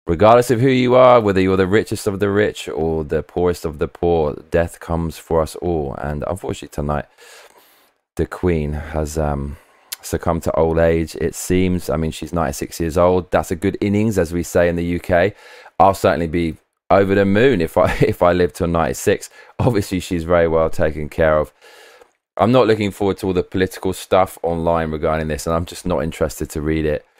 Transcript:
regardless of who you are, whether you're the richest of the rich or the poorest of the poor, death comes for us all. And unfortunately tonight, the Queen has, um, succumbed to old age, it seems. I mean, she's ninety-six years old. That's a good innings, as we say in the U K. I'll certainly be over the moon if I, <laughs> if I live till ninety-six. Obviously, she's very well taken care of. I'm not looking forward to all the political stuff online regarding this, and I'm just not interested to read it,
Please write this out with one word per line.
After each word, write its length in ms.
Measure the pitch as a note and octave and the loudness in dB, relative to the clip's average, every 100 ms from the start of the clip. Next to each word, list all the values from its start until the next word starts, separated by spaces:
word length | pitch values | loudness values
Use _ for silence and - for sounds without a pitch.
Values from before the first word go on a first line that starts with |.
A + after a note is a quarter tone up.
| - | -4
regardless 420 | E2 G#2+ A#2+ B2 | 4 6 6 4
of 120 | A2+ | 2
who 80 | C3+ | 2
you 260 | B2+ B2 | 2 4
are, 260 | B2+ B2+ B2 | 6 8 6
whether 200 | G#2 F#2+ | 4 2
you're 160 | F#2+ F#2+ | 2 2
the 100 | F2+ | 2
richest 400 | G#2 F2+ G#2+ G#2 | 2 0 -4 -4
of 140 | G2 | -2
the 100 | G2+ | 0
rich 380 | G2+ G#2 - - | 2 0 -2 -8
or 340 | B1 D#2+ D#2+ | -4 -2 -2
the 180 | D2+ D#2 | -2 -4
poorest 440 | - F2 F2+ F2+ | -4 -2 0 -2
of 160 | E2 D2 | -6 -6
the 80 | E2 | -6
poor, 460 | - F2 E2 D2 - - | -2 0 2 0 -4 -2
death 260 | E2+ E2+ - | -2 -2 -6
comes 400 | - E2 E2 - | -6 -4 -4 -6
for 240 | - E2 | -2 0
us 140 | D#2 - | 0 -4
all. 400 | F2+ E2 C#2 - | -4 -2 -4 -6
And 260 | C#2+ D2+ - | -8 -6 -6
unfortunately 440 | F#2+ - - C#2+ | -6 -8 -10 -10
tonight, 340 | - D2 D2 - _ - - - _ _ _ _ _ _ | -6 -4 -4 -6 _ -20 -20 -20 _ _ _ _ _ _
the 120 | - D#2+ | -6 -6
Queen 480 | - F#2 D#2+ D2 | -2 -2 0 -2
has, 440 | D2+ D2+ D#2 D2+ D#2 | -6 -6 -6 -4 -4
um, 380 | D2+ C#2+ C#2+ D2+ _ _ - - | -2 -4 -6 -12 _ _ -20 -16
succumbed 420 | - E2 F2+ E2 | -8 -6 -2 -2
to 80 | E2 | -2
old 260 | - E2 D#2+ | 0 0 2
age, 380 | E2 E2 D#2+ - | 2 2 -2 -4
it 180 | D#2 | -6
seems. 560 | - - F#2 F#2 F2+ - | -6 -2 0 2 -2 -2
I 60 | D2+ | -2
mean, 160 | D#2+ | -2
she's 200 | - D#2 | -6 -6
ninety-six 460 | E2 C#2+ D2 - - | -4 -4 -4 -10 -6
years 180 | E2 D#2+ | -4 2
old. 360 | F2 F#2 E2 | 4 2 0
That's 180 | F2 D#2+ | -2 -2
a 60 | F2+ | -2
good 200 | G2 - | -2 -2
innings, 380 | G2+ G2+ A2 F#2+ | -2 0 0 0
as 140 | D#2+ | -2
we 120 | E2+ | -2
say 240 | D#2+ F#2 F2 | -2 2 2
in 80 | F2 | 0
the 80 | |
U 160 | E2+ F2 | -2 -4
K. 340 | - F2 G2+ - - - - - | 0 2 2 -2 -20 -20 -16 2
I'll 140 | F#2+ | 2
certainly 340 | F#2+ G2 D#2 E2+ | 4 0 0 -2
be 300 | F2 D#2+ D2 _ _ - | -2 -4 -6 _ _ 0
over 240 | G2 G2 G2 | 2 4 2
the 80 | |
moon 360 | G2 G2+ C3+ G#2 | 4 4 4 2
if 160 | D#2+ - | 0 2
I, 160 | - - | 0 2
<laughs> 40 | |
if 200 | - - | 0 2
I 100 | F2 | 2
live 200 | F2+ F2 | 4 0
till 160 | - E2+ | 0 -2
ninety-six. 640 | E2 C#2+ - - G2 - - - - | 0 -2 -2 -2 -2 -4 -20 -20 -2
Obviously, 400 | C#3+ G#2 - F#2 | 0 0 -2 -6
she's 240 | - F2 | -4 -6
very 240 | D#2+ F2 E2+ | 0 2 4
well 240 | D#2+ D#2+ | 2 0
taken 380 | - D#2+ D2+ D2 | 0 -2 -2 -8
care 300 | - D#2+ D#2 | 0 2 2
of. 140 | D2+ _ - - - - _ _ _ - | -2 _ -20 -20 -20 -20 _ _ _ -2
I'm 140 | G#2+ | 2
not 160 | B2+ G#2+ | 4 4
looking 240 | G#2+ G2+ | 2 0
forward 260 | - G2 F2+ | -2 -2 -2
to 100 | F#2+ | -2
all 40 | |
the 120 | F2+ | -2
political 480 | - F#2+ F#2 - F#2+ | -2 -2 -4 -2 -6
stuff 440 | F2+ - F#2+ F#2 - | -6 0 2 2 -2
online 480 | E2 E2 E2 E2+ D#2+ | -4 -2 0 0 0
regarding 380 | D#2 D#2+ D#2 D#2 | -2 -2 -2 -2
this, 180 | D2+ E2+ | -4 -2
and 80 | |
I'm 100 | E2 | -2
just 220 | F2 E2+ F2+ | -4 -8 -4
not 160 | D#2 | -2
interested 480 | D#2+ - D#2 - D#2 | -2 -2 -4 -4 -8
to 100 | D#2+ | -6
read 240 | D2+ D#2+ | -2 -2
it, 220 | D2+ D2 _ | 0 -4 _